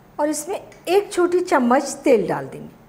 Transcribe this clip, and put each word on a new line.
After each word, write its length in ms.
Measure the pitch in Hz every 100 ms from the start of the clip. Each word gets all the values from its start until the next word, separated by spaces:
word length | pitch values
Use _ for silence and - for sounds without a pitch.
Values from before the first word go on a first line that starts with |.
| - -
और 100 | 302
इसमें 300 | 302 - 403 - - -
एक 240 | 392 403
छोटी 280 | - 349 359
चम्मच 480 | 359 302 240 254 - -
तेल 240 | 311 226 165
डाल 200 | 147 135
देंगे। 220 | 147 151 -